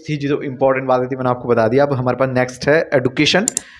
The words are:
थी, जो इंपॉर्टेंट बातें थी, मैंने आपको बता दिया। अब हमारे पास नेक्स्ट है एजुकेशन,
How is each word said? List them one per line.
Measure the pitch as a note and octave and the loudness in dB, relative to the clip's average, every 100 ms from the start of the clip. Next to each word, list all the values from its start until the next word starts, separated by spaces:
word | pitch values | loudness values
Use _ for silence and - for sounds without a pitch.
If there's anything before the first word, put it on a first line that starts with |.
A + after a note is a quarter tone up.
| - | -8
थी, | D3+ | -6
जो | C#3 D3 | -2 -4
इंपॉर्टेंट | C#3+ B2 C3+ C3 C3 | -4 0 0 2 0
बातें | B2+ B2+ | 0 0
थी, | C3 | -2
मैंने | B2+ | -2
आपको | B2 B2 | -2 0
बता | A#2 A2 | 2 4
दिया। | C3 C#3+ | 2 2
अब | |
हमारे | B2+ B2 B2 | 0 -2 0
पास | C3 | 0
नेक्स्ट | B2+ B2 - - | 0 -2 -2 0
है | D#3 - | 2 2
एजुकेशन, | C#3+ B2+ - D3 F3+ A#3 - - - | 0 0 0 0 2 0 -2 -8 -20